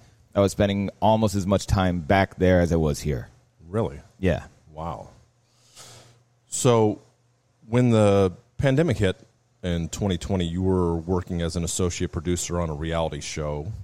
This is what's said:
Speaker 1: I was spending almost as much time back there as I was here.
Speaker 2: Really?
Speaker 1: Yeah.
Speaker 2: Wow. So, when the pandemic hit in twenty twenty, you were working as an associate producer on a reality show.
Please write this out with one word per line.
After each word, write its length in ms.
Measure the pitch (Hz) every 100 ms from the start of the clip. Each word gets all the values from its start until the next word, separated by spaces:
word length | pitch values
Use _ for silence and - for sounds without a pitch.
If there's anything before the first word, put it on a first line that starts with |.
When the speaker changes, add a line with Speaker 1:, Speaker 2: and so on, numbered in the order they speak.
| - _ _
Speaker 1:
I 60 | 104
was 100 | 98
spending 380 | - 104 101 98 -
almost 340 | 101 110 110 98
as 100 | 92
much 180 | 98 -
time 320 | 101 92 90
back 360 | 76 98 95 -
there 220 | 90 90
as 140 | 87
I 20 | 82
was 240 | 80 73
here. 280 | 76 64 60 _ _ _ 80
Speaker 2:
Really? 300 | 101 92 73 - _
Speaker 1:
Yeah. 240 | 92 76 - _ _
Speaker 2:
Wow. 360 | 76 82 57 - - _ _ _ _ _ - - - - _ _ _ _
So, 540 | - 131 117 107 101 - _ _ _ _ _ 113
when 220 | 120 123
the 440 | 113 104 98 95 90 _ -
pandemic 400 | 139 131 165 113
hit 200 | 95 - _ _ _ _
in 260 | 90 85 82
twenty 280 | - 104 87
twenty, 280 | - 98 87
you 160 | 85
were 340 | 92 92 85 82
working 460 | 82 92 - 87
as 140 | 85 85
an 80 |
associate 480 | 85 - 92 - 87
producer 480 | 87 80 87 - 87
on 100 | 85
a 40 |
reality 480 | 73 80 82 80 73
show. 460 | - - 76 73 76 -